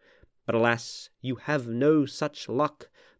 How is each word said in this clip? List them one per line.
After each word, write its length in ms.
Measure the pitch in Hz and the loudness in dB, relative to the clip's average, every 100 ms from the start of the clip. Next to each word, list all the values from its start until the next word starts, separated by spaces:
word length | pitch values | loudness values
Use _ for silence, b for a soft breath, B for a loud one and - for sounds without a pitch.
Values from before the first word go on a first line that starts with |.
| b b b _ - | b b b _ -2
But 80 | |
alas, 560 | 113 117 117 - - - _ | 2 2 2 -4 -14 -18 _
you 140 | 127 | -8
have 320 | 123 - 147 117 | -6 -2 -2 -2
no 400 | 117 143 156 131 | 2 4 4 2
such 420 | - 151 - - | -2 -6 -6 -6
luck. 400 | 120 151 - - b b b | -2 -2 -4 -20 b b b